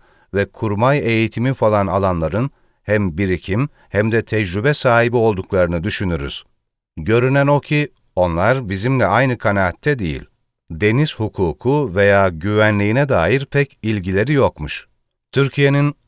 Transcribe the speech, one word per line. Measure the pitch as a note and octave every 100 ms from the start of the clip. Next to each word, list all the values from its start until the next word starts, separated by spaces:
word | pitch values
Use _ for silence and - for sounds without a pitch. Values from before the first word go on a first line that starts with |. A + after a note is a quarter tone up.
| _ _ _
ve | F#2+ G2
kurmay | - A2+ G2+ B2 D3
eğitimi | A2 A2+ A2 A2 B2+
falan | C3 A2+ G#2 G2
alanların | F#2+ G2 F2 D#2+ F#2+ C3+ - _ _
hem | - G#2+ G2 D#2
birikim | G2 F2 - G2+ C#3+ - _
hem | G2 A2
de | A2+
tecrübe | - A2 G2+ F#2+ B2
sahibi | D3 B2+ A#2 A#2 A#2+
olduklarını | A2+ F#2+ F2+ F#2+ F2 E2+
düşünürüz. | F#2+ - F#2+ D#2+ C#2+ - - _ _ _ _ -
Görünen | D#2 A2+ B2+ C#3 C#3
o | C#3+
ki | - D3 D3 - _ -
onlar | F2+ E2 G#2 C3 A2
bizimle | G2 A2+ C3+ G2
aynı | G#2+ C3+ A#2+
kanaatte | A2 G2+ F#2 - D3 C#3
değil. | F2 C2+ - _ _ _ -
Deniz | D#2+ G#2 A#2+ D3+
hukuku | - G#2+ - F2 D2+ B2 D3 B2+
veya | F2 G2+ G2 F#2+
güvenliğine | E2 F#2 G#2 G#2+ G#2 G2+ A#2 C#3+
dair | G#2 E2 C3 C#3
pek | C#3+ C#3 _
ilgileri | A2 G#2+ F2+ F#2+ B2
yokmuş. | D3 G2 - D2 - - _ _ _ _
Türkiye'nin | - C3+ - C#3 C#3+ D3 -